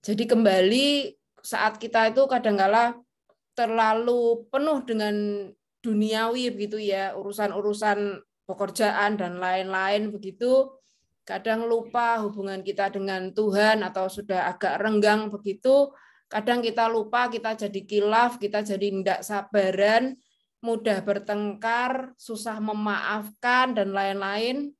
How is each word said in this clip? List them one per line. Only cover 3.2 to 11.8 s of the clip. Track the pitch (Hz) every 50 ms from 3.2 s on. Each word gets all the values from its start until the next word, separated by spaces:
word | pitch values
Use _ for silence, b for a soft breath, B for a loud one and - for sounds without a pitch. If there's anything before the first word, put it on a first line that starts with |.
| _ _ _ _ _ _ _ -
terlalu | 240 220 226 226 226 220 220 226 233 240 240 240 240 233 233 233 226 _
penuh | - 277 285 311 302 269 262
dengan | 247 226 220 214 208 208 208 208 208 202 202 202 196 - _ _ _ _ _
duniawi | - 240 220 208 214 214 220 220 226 226 233 254 247 247 202
begitu | 202 208 208 208 220
ya, | 214 202 190 190 190 196 - -
urusan-urusan | 196 202 202 208 208 202 170 196 202 208 208 208 214 214 202 208 208 202 196 180 _ _ _ _ _
pekerjaan | - 185 - 202 196 - - 220 214 - - 202 208 214 202
dan | 185 175 175 180
lain-lain | 185 185 185 190 190 190 190 190 190 196 202 214 214 214 214
begitu, | 196 202 190 190 _ 240 247 254 269 269 262 - b b b b b b _ _ _ _
kadang | - 190 190 196 226 220 226 233
lupa | 233 226 233